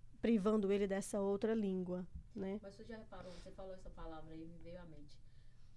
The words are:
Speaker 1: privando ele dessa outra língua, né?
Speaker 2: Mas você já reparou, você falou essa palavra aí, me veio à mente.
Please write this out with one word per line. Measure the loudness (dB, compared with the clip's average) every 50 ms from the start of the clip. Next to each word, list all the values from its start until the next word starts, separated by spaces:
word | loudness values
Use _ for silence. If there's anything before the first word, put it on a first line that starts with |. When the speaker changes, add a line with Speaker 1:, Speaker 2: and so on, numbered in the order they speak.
| -12 -14 -6 2
Speaker 1:
privando | 6 6 6 8 8 6 6 6 6 6
ele | 6 6 6 4
dessa | 4 2 0 2 2 2
outra | 4 4 4 4 4 4 4
língua, | 4 4 4 4 2 2 0 0 -2 -2 -4 -6 -10 -10 -8 -6
né? | -4 -2 -2 -2 -4
Speaker 2:
Mas | -6 -8 -12
você | -12 -12
já | -10 -10 -10
reparou, | -10 -10 -12 -10 -10 -10 -10
você | -10 -12 -12
falou | -10 -10 -10 -10 -8
essa | -10 -10 -10
palavra | -10 -8 -8 -8 -6 -8 -8 -10 -10
aí, | -10 -10
me | -10 -10 -10
veio | -10 -10 -10 -10
à | -10
mente. | -12 -12 -12 -12 -12 -12 -12 -14 -14 -14 -14 -14 -14 -14 -14 -14 -14 -14